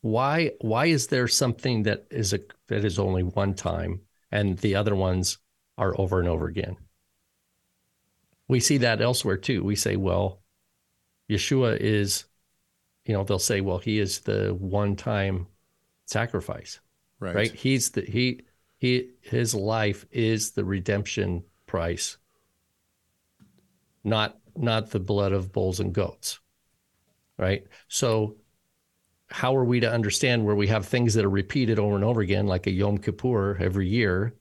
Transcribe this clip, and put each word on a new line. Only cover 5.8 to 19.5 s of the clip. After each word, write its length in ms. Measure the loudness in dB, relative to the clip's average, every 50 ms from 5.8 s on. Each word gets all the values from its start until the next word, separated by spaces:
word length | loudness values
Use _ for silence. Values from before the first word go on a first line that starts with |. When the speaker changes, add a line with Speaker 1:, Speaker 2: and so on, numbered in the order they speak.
| -2 0 2 0
Speaker 1:
over 220 | 0 2 2 0
and 80 | 2 2
over 180 | 0 0 -2
again? 300 | -4 -4 -4 -6 -6 -8 -12 -14 _ _ _ _ _ _ _ _ _ _ _ _ _ _ _ _ _ _ _ _ _ _ _ _ _ _ _ _ _ _ _ _
We 140 | 0 2 2
see 180 | 4 4 2 4
that 220 | 4 2 2 2
elsewhere 380 | 2 0 0 0 0 -2 -2 -2
too. 260 | -2 -2 -2 0 0
We 100 | -2 -2
say, 220 | 0 0 -2 0
"Well, 460 | 0 0 0 0 0 0 -2 -4 -8 _ _ _ _ _ _ _ _ _ _ _ _ _ _ _ _ _ _
Yeshua 480 | -2 -2 0 0 2 2 2 2 0 0
is," 480 | 0 2 2 2 2 0 -2 -4 -6 _ _ _ _ _ _ _ _ _ _ _ _ _ _ _ _
you 80 | -2 -2
know, 100 | -2 0
they'll 140 | 0 -2 0
say, 240 | 0 0 0 0 0
"Well, 160 | 0 -2 -2
he 200 | -2 -2 0 0
is 220 | 0 0 -2 -6
the 340 | -4 -2 -2 0 0 -2 -2 -4
one-time 880 | -4 -2 -2 0 0 0 -2 -2 -4 -4 -2 0 0 -2 -2 -4 -6 -10 _ _ _ _ _ _ _ _ _ _ _
sacrifice." 760 | -6 -4 -2 -2 -2 -4 -6 -6 -6 -10 -10 -12 -16 -20 -20 _ _ _ _ _ _ _ _
Speaker 2:
Right. 160 | -10 -4 0
Speaker 1:
Right? 180 | 0 0 0 -2
He's 380 | -2 0 0 2 2 0 -2 -4
the, 100 | -4 -6
he, 400 | -2 -2 0 0 0 -2 -6 -12 _ _ _ _ _ _
he, 340 | _ 0 0 0 0 -2 -4 -14 _ _
his 320 | -4 0 0 0 0